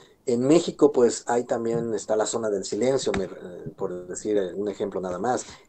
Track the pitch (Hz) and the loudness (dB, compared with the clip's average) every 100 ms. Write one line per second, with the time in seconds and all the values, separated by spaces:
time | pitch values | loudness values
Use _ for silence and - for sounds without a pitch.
0 | - _ - 120 131 165 - - 147 135 | -20 _ -2 0 4 4 4 4 4 6
1 | 117 - - 120 117 120 113 117 117 104 | 4 4 0 -2 0 -2 0 -2 -2 -4
2 | - 107 104 117 110 98 95 104 123 135 | -2 0 0 -2 -2 -2 -2 0 2 2
3 | 117 98 90 - 95 87 - - 98 90 | 0 -2 -4 -8 -14 -12 -14 -8 -6 -6
4 | 90 87 107 104 90 92 104 - 104 95 | -10 -8 0 0 0 -2 -6 -4 -4 -4
5 | 92 90 113 123 - - | -4 -2 -2 -2 -4 -16